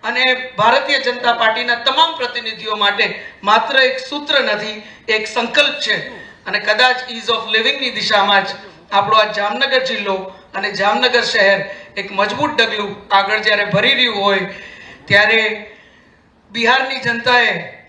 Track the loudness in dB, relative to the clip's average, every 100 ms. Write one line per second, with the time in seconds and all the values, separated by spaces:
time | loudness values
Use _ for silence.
0 | -4 0 2 0 -2 2 4 4 2 0
1 | 0 0 0 2 2 0 -2 0 0 2
2 | 2 0 -6 -6 -8 -10 -6 -2 -2 0
3 | -2 -2 -14 -6 2 2 4 2 2 0
4 | -6 -8 -2 0 0 -2 -4 -10 -16 -16
5 | -4 -2 -2 -4 -2 0 0 0 -4 -4
6 | -4 -14 -18 -16 -6 -4 0 2 4 2
7 | -4 -10 -4 -4 0 0 0 -2 -6 -4
8 | 0 2 4 2 0 -8 -16 -20 -2 -2
9 | 2 2 2 0 -4 -2 0 0 0 -4
10 | -4 -4 -6 -16 -12 -8 -6 -2 0 2
11 | 2 2 0 2 4 4 0 -10 -12 -10
12 | -8 -2 -2 0 -2 2 0 0 -6 -8
13 | 0 2 2 0 2 0 2 2 2 2
14 | 0 2 0 0 -2 -10 -18 -20 -20 -20
15 | 0 2 4 2 0 -6 -12 -20 -20 _
16 | _ _ _ _ _ -2 2 2 2 -4
17 | -4 -2 2 4 4 0 -8 -16